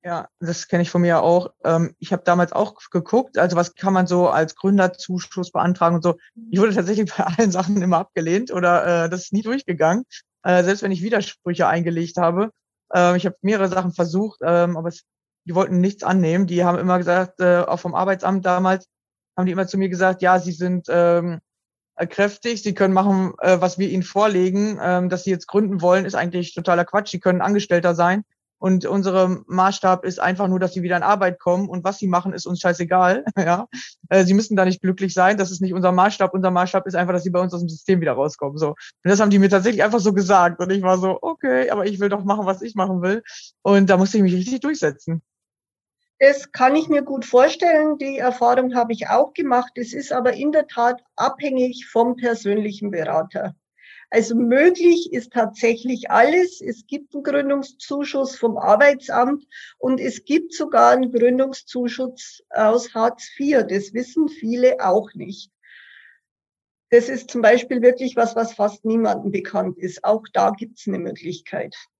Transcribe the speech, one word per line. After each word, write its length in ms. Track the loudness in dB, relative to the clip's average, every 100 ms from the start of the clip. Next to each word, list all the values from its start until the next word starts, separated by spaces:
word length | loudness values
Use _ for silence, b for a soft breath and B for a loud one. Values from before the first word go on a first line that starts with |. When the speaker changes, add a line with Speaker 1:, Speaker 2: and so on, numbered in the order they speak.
Speaker 1:
Ja, 260 | -8 -10 -10 _
das 260 | -8 -8 -2
kenn 120 | 0
ich 100 | 0
von 120 | 0
mir 200 | 2 4
auch. 280 | 4 2 0 _
Ähm, 320 | -2 0 0 _
ich 140 | -6
hab 120 | -2
damals 280 | 2 2 2
auch 220 | 0 -4 -6 -6
geguckt, 460 | -6 0 0 0 0
also 200 | 0 0
was 180 | -2
kann 180 | _ 0
man 140 | 0 2
so 220 | 2 2
als 260 | 2 -2 -2
Gründerzuschuss 920 | 0 2 2 -2 -8 -8 -8 -10 -6
beantragen 440 | -2 -2 2 2 2
und 60 |
so. 140 | 0 -4 b -20 -6
Ich 100 | 0
wurde 160 | 2
tatsächlich 380 | 2 -2 -2 -2 -2
bei 80 | -4
allen 240 | 0 0
Sachen 300 | 0 -2 0
immer 160 | 2 0
abgelehnt 520 | -2 -6 -2 -2 -2
oder, 540 | -2 2 2 2 0
äh, 40 | -2
das 140 | -6
ist 80 | -4
nie 80 | -4
durchgegangen, 640 | -4 -6 -6 0 0 0 -4 B _ _
äh, 220 | 0 2
selbst 180 | 2 0
wenn 80 | -2
ich 100 | -4
Widersprüche 640 | -2 -2 -4 -10 -8 -2 0
eingelegt 480 | 0 -2 -4 -6 -2
habe. 340 | -2 0 -4 _ _ _ _
Ähm, 220 | 2 2 2
ich 100 | -2
hab 80 | -4
mehrere 260 | -2 0 0
Sachen 240 | 0 -4
versucht, 480 | -2 -2 -2 -4 -4
ähm, 340 | 0 2 2 -2
aber 100 | -8
es, 140 | -10 _ _ _ _ -4
die 80 |
wollten 260 | -2 0 2
nichts 220 | 0 0
annehmen. 440 | 0 2 2 0 0
Die 180 | 0
haben 140 | 0 0
immer 180 | 0 0
gesagt, 400 | 2 0 -2 0
äh, 180 | 2 2
auch 200 | 2 -4
vom 160 | -4
Arbeitsamt 520 | -4 -2 -2 -2 -2 0
damals, 400 | 0 2 -2 _ _ _ _ _ -4
haben 100 | -2
die 60 |
immer 140 | -2 -4
zu 100 | -2
mir 120 | -4
gesagt, 320 | 0 0 2
"Ja, 160 | 2 2
Sie 140 | 0
sind, 340 | -6 -4 -4 -2
ähm, 520 | 2 4 2 0 -10 _ _ _ _ _ -8
äh, 100 | -8
kräftig, 560 | -2 -2 -2 -8 -6
Sie 120 | -6
können 200 | 0 2
machen, 380 | 2 2 2 0 -2
äh, 200 | 2 2
was 180 | 2 -2
wir 100 | -4
Ihnen 140 | -2
vorlegen. 760 | -2 0 2 2 0 0 -2 -2
Ähm, 260 | -2 0 0
dass 160 | -4
Sie 60 | -4
jetzt 160 | -6 -2
gründen 340 | -2 0 0
wollen, 220 | 2 2
ist 100 | 2
eigentlich 400 | -4 -4 -4 -8
totaler 300 | -6 -2 0
Quatsch. 260 | 0 -2 -4
Sie 100 | -4
können 200 | 0 0
Angestellter 540 | 0 -2 0 0 0
sein. 300 | 2 2 0 -4 _ _ _
Und 220 | 0 0
unser 540 | 0 -2 0 2 0 -2 -6
Maßstab 580 | 0 0 2 0 0
ist 160 | -2 -2
einfach 260 | -2 0 -2
nur, 140 | 0
dass 140 | -2
Sie 80 | -4
wieder 140 | -2 -2
in 60 |
Arbeit 360 | 0 2 0 -2
kommen 280 | -2 -2 -2
und 120 | -6
was 140 | -6 -4
Sie 80 | -2
machen, 260 | 0 -2
ist 120 | -8 -8
uns 140 | -2
scheißegal." 640 | -2 -2 0 2 4 2
<laughs> 120 | -2 -2
Ja? 300 | 0 0 -4 -14 B B 0
Äh, 140 | 2
"Sie 100 | 4
müssen 200 | 2 2 0
da 100 | 0
nicht 160 | 0
glücklich 320 | -4 -2 -4
sein, 240 | 2 2 2
das 120 | -2
ist 120 | -4
nicht 100 | -4
unser 200 | 0 0
Maßstab. 420 | 4 2 2 -2
Unser 160 | 0 0
Maßstab 360 | 0 0 -2 -2
ist 80 |
einfach, 200 | -4 -2
dass 80 | -2
Sie 80 | -2
bei 100 | -2
uns 140 | -2
aus 60 | -4
dem 100 | -6
System 300 | -8 0 0
wieder 100 | 0
rauskommen." 460 | -2 -4 -4 -10 -4
So. 100 | -4
Und 60 | -6 B _
das 140 | 0 2
haben 100 | 4
die 80 | 4
mir 100 | 4
tatsächlich 340 | 4 2 0
einfach 180 | 0 2
so 120 | 2
gesagt. 480 | 0 2 4 4 0
Und 100 | -4
ich 100 | -2
war 160 | 2 0
so, 200 | 0 -2
"Okay, 480 | -6 -4 -2 0 0
aber 160 | -2 -4
ich 140 | -2
will 100 | -2
doch 140 | -2
machen, 200 | -2 -2 -2
was 140 | -4
ich 120 | -6
machen 260 | -4 -2 -2
will." 200 | -2 -4 B B B _
Und 260 | 2 4 6
da 80 | 4
musste 220 | 4 2
ich 40 |
mich 120 | 2
richtig 260 | 2 -2 -4
durchsetzen. 600 | -4 -2 -4 -4 -8 -8 _ _ _ _ _ _ _ _ _ _
Speaker 2:
Das 320 | 4 4 -6
kann 240 | 0 2 2
ich 120 | 2
mir 140 | -2
gut 220 | 0 -8
vorstellen. 760 | 2 4 4 4 2 4 2 -2
Die 180 | -6 -4
Erfahrung 560 | -4 0 2 2 0 -2
habe 160 | -2
ich 160 | -4 0
auch 240 | 2 2
gemacht. 380 | -2 0 0 -2
Es 180 | -10 -10
ist 200 | -10 -4
aber 220 | -2 0
in 180 | -2 0
der 160 | 0 -2
Tat 340 | 0 0 0 _ -4
abhängig 680 | -4 -2 -4 0 -2 -4 -4
vom 280 | 0 0 0
persönlichen 760 | -2 -2 -2 -2 -2 -6 -8
Berater. 640 | -6 -4 -4 -4 -8 -10 -12 _ B B B B
Also 260 | -2 0 0
möglich 760 | 2 4 4 4 4 4 0
ist 200 | -8 -6
tatsächlich 800 | -2 -2 0 -2 0 -4 -6 0
alles. 500 | 4 4 4 0 -4
Es 260 | -12 -12 _
gibt 280 | -12 -10
einen 100 | -8
Gründungszuschuss 1120 | -4 -2 0 -2 -4 _ -10 -8 -6 -4 -6 -2
vom 220 | -4 -2
Arbeitsamt 880 | 2 4 4 2 -2 -2 0 -2 _ B B B
und 220 | -4 -2
es 240 | -4 -8
gibt 300 | -2 -2 -2
sogar 380 | -8 -2 4 6
einen 200 | 4 2
Gründungszuschuss 1300 | 2 2 2 -2 -4 -12 -6 -6 -6 -8 -10 -20 -20 _
aus 440 | 0 2 2 -2
Hartz 300 | -2 -2 -2
vier. 400 | -20 -6 0 0
Das 300 | 0 -4 -4
wissen 340 | -8 -6 -2 -2
viele 500 | -4 -6 2 2 2
auch 300 | 0 0 -2
nicht. 360 | -14 -16 -16 -20 _ b b b b b b _ _ _ _ _ _ _
Das 180 | 4 4
ist 240 | -8 -8
zum 100 | 2
Beispiel 400 | 4 4 0 4
wirklich 320 | 4 4 -4
was, 220 | -2 -2 -2
was 160 | -6
fast 300 | -2 -4 -2
niemandem 480 | -2 0 0 -2 -4
bekannt 440 | -6 -4 -4 -4 -6
ist. 280 | -10 -6
Auch 180 | -2 -2 -2
da 180 | -2 -2
gibt's 360 | -2 -12 -12 -8
eine 140 | -6
Möglichkeit. 720 | -8 -10 -12 -14 -12 -10 -10 -14 -20